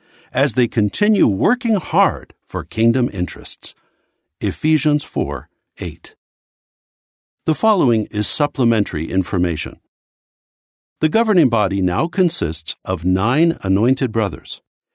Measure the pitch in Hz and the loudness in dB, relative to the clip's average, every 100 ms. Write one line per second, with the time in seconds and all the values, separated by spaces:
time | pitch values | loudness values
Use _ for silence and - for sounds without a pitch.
0 | _ _ _ 123 139 117 120 - 104 - | _ _ _ 0 0 2 0 2 -2 0
1 | 208 208 135 95 160 247 226 202 - 170 | 2 4 2 2 0 0 0 -2 0 2
2 | 175 73 - - - 90 78 110 117 123 | 2 0 -12 -20 -8 -8 -6 0 2 2
3 | 120 98 87 - - - - - _ _ | -2 -2 -4 -6 -12 -10 -12 -14 _ _
4 | _ _ _ - 101 - 156 156 151 147 | _ _ _ -6 -6 -2 0 2 2 0
5 | - 143 71 67 - _ _ - 90 - | -2 -6 -4 -6 -10 _ _ -10 -10 -10
6 | - _ _ _ _ _ _ _ _ _ | -18 _ _ _ _ _ _ _ _ _
7 | _ _ _ _ - 151 220 202 135 113 | _ _ _ _ -4 0 2 2 2 2
8 | 104 104 107 - 147 - 120 113 101 78 | 0 -4 -2 -2 -2 0 2 2 0 -4
9 | 80 92 90 92 87 73 - - _ _ | -2 -4 -2 0 0 -2 -8 -12 _ _
10 | _ _ _ _ _ _ _ _ _ - | _ _ _ _ _ _ _ _ _ -4
11 | 156 214 220 185 139 113 98 98 90 92 | 0 2 2 4 4 2 2 2 0 0
12 | 143 - 180 - 80 82 - - - 92 | -2 0 0 0 -2 -4 -10 -12 -6 -4
13 | 90 92 101 139 165 160 92 98 120 131 | 0 0 2 2 2 0 0 2 2 0
14 | 127 110 101 - - - _ _ _ | 0 -2 -2 -4 -12 -16 _ _ _